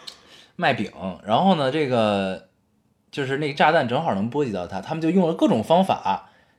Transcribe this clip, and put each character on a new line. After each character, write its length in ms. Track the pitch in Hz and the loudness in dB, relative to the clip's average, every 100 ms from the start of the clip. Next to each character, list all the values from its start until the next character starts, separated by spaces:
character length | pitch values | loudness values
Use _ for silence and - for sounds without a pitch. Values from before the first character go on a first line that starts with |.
| - - - - - - | -20 -20 -20 -20 -20 -4
卖 180 | 165 117 | -2 0
饼， 160 | 98 92 92 87 98 | -4 -8 -10 -8 -2
然 180 | 117 | 2
后 120 | 190 170 | 4 4
呢， 160 | 131 | 2
这 180 | 156 139 | 0 0
个， 600 | 123 107 101 95 90 - _ _ _ _ _ _ | 2 2 2 -2 -6 -12 _ _ _ _ _ _
就 160 | - 131 | -8 -4
是 120 | 139 | -2
那 100 | 151 | -2
个 80 | 143 | 2
炸 160 | 156 | 4
弹 160 | 165 120 | 4 2
正 120 | 127 | -2
好 100 | 165 | -2
能 160 | 98 113 | -2 -2
波 160 | 143 139 | -2 -2
及 60 | |
到 160 | 95 87 | -4 -6
他， 120 | 95 | -10
他 140 | 101 | -8
们 80 | 160 | -4
就 80 | 160 | 0
用 180 | 185 165 | 2 2
了 60 | |
各 140 | 170 311 | 2 0
种 160 | 127 | 2
方 200 | 104 165 | 2 2
法， 460 | 190 98 - 92 - _ _ | 2 0 -2 -4 -6 _ _